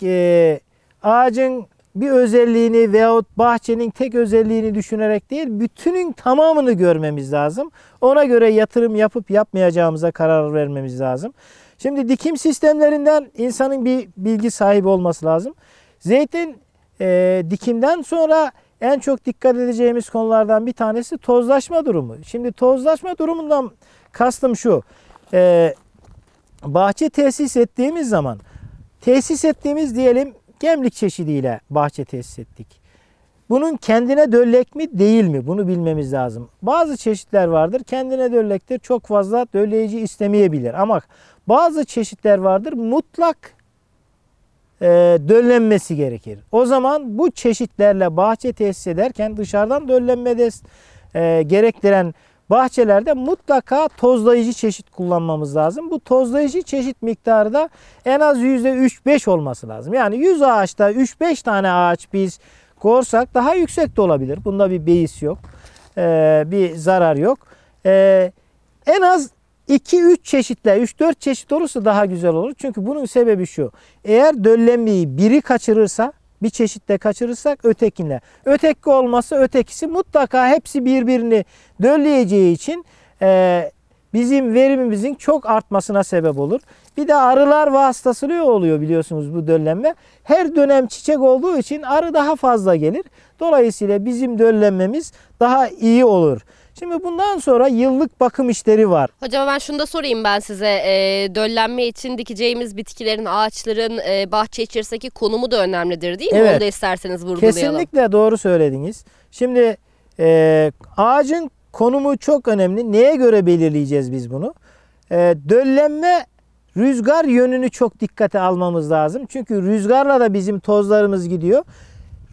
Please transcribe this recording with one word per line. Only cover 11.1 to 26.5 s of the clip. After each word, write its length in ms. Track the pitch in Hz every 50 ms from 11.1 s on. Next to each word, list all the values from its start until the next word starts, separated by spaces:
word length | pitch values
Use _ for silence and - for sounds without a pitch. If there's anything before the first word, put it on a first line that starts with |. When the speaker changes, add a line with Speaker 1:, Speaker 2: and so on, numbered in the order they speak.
| 127 131 175 254 - _ _ _ _ _ _ _ _ _
Speaker 1:
Şimdi 300 | - 262 285 277 254 226
dikim 280 | 262 - - 320 330
sistemlerinden 920 | 262 - 320 277 - 320 302 302 302 302 294 302 294 285 302 302 302 285 214 _
insanın 480 | - 233 254 226 - 262 269 277 269 233
bir 240 | 254 254 254 208 180 _
bilgi 340 | 185 185 220 226 208 214 233
sahibi 380 | - - 214 196 202 202 185 190
olması 380 | 196 185 180 175 160 - 156
lazım. 280 | 160 160 165 196 269 330 _ _ _ _ _ _ _ _ _
Zeytin, 560 | - 170 233 269 302 - - 339 339 320 247 - _ _ _ _ _ _ _ -
e, 420 | 190 185 180 180 185 185 185 185 175 160
dikimden 520 | 202 - - 240 233 226 247 294 339 349
sonra 500 | 269 - 320 330 320 311 311 320 311 269 - _ _ _ _ _
en 180 | 226 247 285 269
çok 260 | - 285 269 - -
dikkat 320 | 254 - - - 262 240
edeceğimiz 540 | 247 247 247 233 226 247 240 240 240 220 -
konulardan 560 | - 226 220 220 226 220 214 208 220 214 226
bir 60 | 247
tanesi 460 | 240 - 233 214 214 240 240 - 330 -
tozlaşma 680 | - - 240 240 240 240 277 269 - - 349 330 302
durumu. 300 | 277 196 160 131 117 110 151 156
Şimdi 260 | - - 240 240 247
tozlaşma 680 | - - 254 254 269 262 254 311 320 302 - 370 359 -
durumundan 520 | 320 320 339 330 311 294 302 277 254 214 - _ _ _ _ _ _ _
kastım 440 | - - 240 254 240 - - 254 233
şu. 260 | - - 240 180 127 - _ _ _ _ _ - _ _ _
E, 420 | - 180 180 180 175 170 165 156 - - _ _ _ _ _ - - - _ _ _ _ _ _